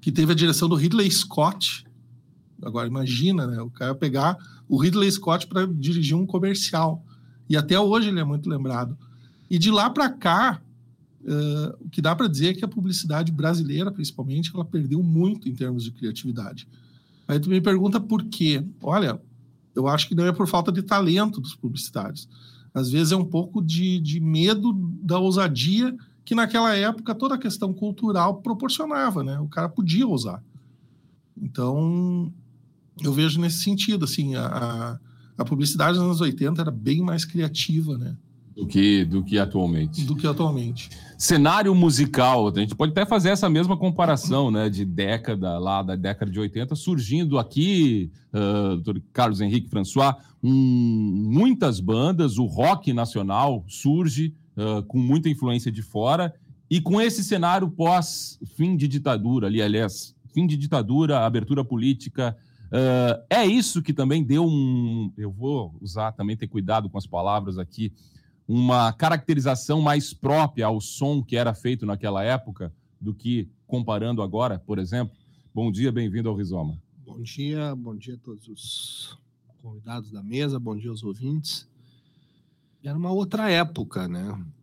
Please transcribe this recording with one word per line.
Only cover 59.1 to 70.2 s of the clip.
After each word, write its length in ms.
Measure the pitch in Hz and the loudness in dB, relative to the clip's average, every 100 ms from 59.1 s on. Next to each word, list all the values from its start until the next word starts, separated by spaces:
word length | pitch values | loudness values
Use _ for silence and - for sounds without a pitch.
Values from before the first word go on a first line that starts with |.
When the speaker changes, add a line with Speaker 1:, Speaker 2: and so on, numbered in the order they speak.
| 117 107 127 101 | 0 0 0 0
Speaker 2:
ali, 120 | 107 | 0
aliás, 540 | 104 104 110 - - _ - | 2 2 0 -4 -16 _ -6
fim 140 | - 175 | 0 2
de 100 | 151 | 0
ditadura, 680 | 143 160 101 135 156 143 113 | 0 -2 2 2 4 2 2
abertura 380 | 117 - 139 | 0 0 -2
política, 720 | 123 120 123 135 - - 123 110 _ _ - | 0 0 0 0 -4 -4 -4 -4 _ _ -4
ah, 500 | 123 131 127 123 117 - | 0 2 4 2 0 2
é 160 | 208 | 4
isso 380 | 208 233 226 175 | 4 4 2 -2
que 100 | 160 | -2
também 300 | 143 135 151 | 0 2 2
deu 240 | 139 143 170 | 2 2 4
um, 640 | 151 135 127 120 113 107 98 | 2 2 2 0 -2 -4 -6
eu 140 | 104 | -10
vou 420 | 95 131 143 95 80 | -6 -4 -4 -6 -10
usar 320 | 95 92 110 | -10 -6 -6
também, 240 | 110 101 107 | -4 -6 -4
ter 100 | 110 | -6
cuidado 420 | 110 95 110 101 | -6 0 0 -2
com 100 | 98 | -8
as 80 | 92 | -8
palavras 520 | 87 92 104 98 92 | -4 0 -2 -2 -8
aqui, 340 | 87 - 107 - - - _ _ - | -8 -6 -8 -8 -20 -20 _ _ -2
uma 460 | 117 123 123 113 | 0 4 4 2
caracterização 880 | 110 156 160 135 151 131 127 - 151 | 2 0 0 0 0 0 -2 0 0
mais 320 | 151 147 139 | 2 2 -2
própria 540 | - | -6